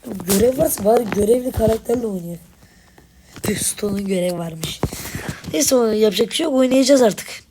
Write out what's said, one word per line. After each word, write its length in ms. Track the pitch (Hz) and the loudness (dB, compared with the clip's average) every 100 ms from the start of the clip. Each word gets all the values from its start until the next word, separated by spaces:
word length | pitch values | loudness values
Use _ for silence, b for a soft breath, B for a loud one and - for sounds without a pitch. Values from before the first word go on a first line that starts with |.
| - | -10
Görev 520 | 202 175 196 240 262 | -10 -2 2 2 2
varsa 280 | 311 - 202 | 0 0 2
bari 240 | 240 226 | 2 2
görevli 420 | 190 208 247 254 | 0 2 2 2
karakterle 560 | - 220 220 - 247 226 | 0 2 0 0 -2 -2
oynayalım. 320 | 190 170 170 - _ b b b b b b b - | -6 -8 -12 -16 _ b b b b b b b -8
Piston'un 640 | - 208 - - 208 202 196 | -4 -4 -4 -4 -4 -4 -2
görevi 300 | 190 180 175 | 0 0 -4
varmış. 440 | 165 160 160 - - B B B B B B | -8 -8 -10 -6 -6 B B B B B B
Neyse, 220 | 311 277 262 | -2 2 2
o 100 | 226 | 2
yapacak 440 | 214 214 190 233 | 2 2 2 -2
bir 40 | |
şey 100 | - | -2
yok. 100 | 330 | 0
Oynayacağız 480 | 262 254 262 262 277 | 2 4 4 6 6
artık. 260 | 233 170 - - _ | 6 2 -10 -16 _